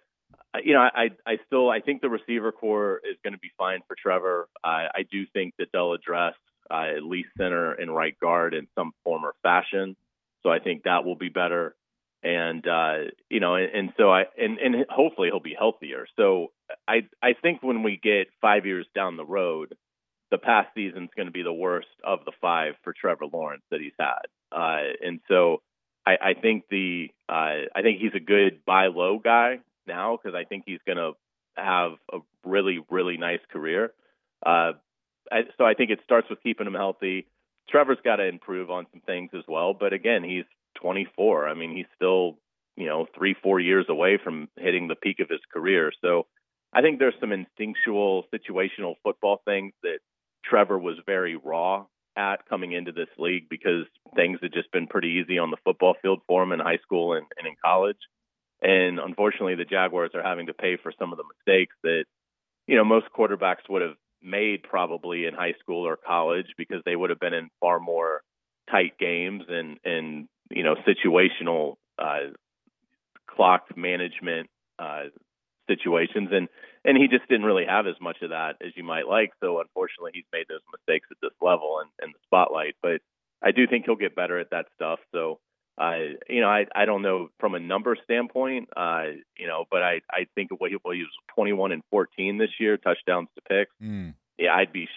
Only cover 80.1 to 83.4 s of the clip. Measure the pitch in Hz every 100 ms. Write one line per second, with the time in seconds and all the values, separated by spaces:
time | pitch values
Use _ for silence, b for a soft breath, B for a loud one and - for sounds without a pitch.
80.1 | 87 - 82 82 78 _ - - 80 -
81.1 | - - - 90 85 76 78 76 - 78
82.1 | - - 90 85 78 76 - 87 82 _
83.1 | _ _ _